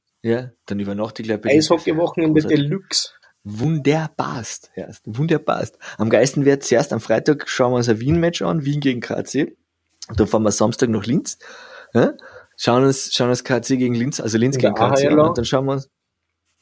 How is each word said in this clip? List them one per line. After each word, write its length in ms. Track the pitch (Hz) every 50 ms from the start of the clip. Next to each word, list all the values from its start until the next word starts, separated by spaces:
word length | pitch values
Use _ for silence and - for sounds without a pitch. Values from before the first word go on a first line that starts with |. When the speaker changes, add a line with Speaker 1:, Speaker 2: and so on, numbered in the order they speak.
| _ _ _ _
Speaker 1:
Ja, 300 | - 117 117 123 127 127 - _ -
dann 120 | - 101 101
übernachte 420 | 101 98 101 101 107 117 - -
ich 60 | 113
gleich 140 | 110 110 104
bei 80 | - 123
dir. 60 | 139
Speaker 2:
Eishockeywochenende 840 | 160 151 - 175 160 - 180 160 160 175 170 - 175 165 156 156 156
Speaker 1:
Großartig. 160 | 151 - 156 147 143 143
Speaker 2:
Deluxe. 400 | 185 196 - - - - - - _ _ _ _ _ _ -
Speaker 1:
Wunderbarst, 1300 | 101 104 107 123 156 165 151 131 135 151 160 160 151 _ - 139 143 - 127 107 - - - _ _ -
ja, 120 | - 87 - 107 - -
wunderbarst. 720 | 110 107 123 151 170 160 151 - - - - - - _ _ - - -
Am 120 | - 107 113
geilsten 360 | 120 110 120 139 - 147 135
wird 180 | 139 139 139 -
zuerst 300 | - - 117 143 - 120
am 80 | 113
Freitag 480 | - - 110 120 - - 151 147 - -
schauen 240 | - - 127 123 127
wir 40 |
uns 120 | 123 117 120
ein 100 | 110 110
Wien-Match 420 | 120 139 165 170 165 170 170 -
an, 220 | 190 175 175 160 139
Wien 160 | 139 143 147
gegen 220 | 139 135 123 120
K 220 | - - - - -
C. 320 | - - 131 165 - - _ _ _ _ _ _ _ _ - - - 120
Dann 120 | - 107
fahren 160 | - - 110 110
wir 80 | 104
Samstag 380 | 101 - 110 110 - - 135 117
nach 160 | 110 107 95
Linz. 340 | 110 127 202 - - - _ - - - - - - - - - _ -
Ja? 200 | 117 156 277 294 - - - - - - _ _
Schauen 260 | - - - 120 127 135
uns, 300 | 135 135 - - - -
schauen 160 | - 123 123
uns 140 | 123 123 -
K 180 | - 131 117
C 160 | 113 - 135
gegen 180 | 127 127 123 120
Linz, 240 | 117 120 143 156 -
also 180 | - 113 107
Linz 180 | 110 117 131 135
Speaker 2:
In 60 | 127
Speaker 1:
gegen 140 | - 104 104
Speaker 2:
der 140 | 110 113 120
Speaker 1:
K 60 | 139
C 120 | 135 139
an, 60 | 147 151
Speaker 2:
A 20 |
H 60 | 151
L. 80 | 151 165
Speaker 1:
und 80 | -
dann 80 | 123 117
schauen 200 | - 143 131 135
wir 80 | 135 139
uns, 160 | 135 135 _ _ _ _ _ _ _ _ _ _ _ _ _ _ _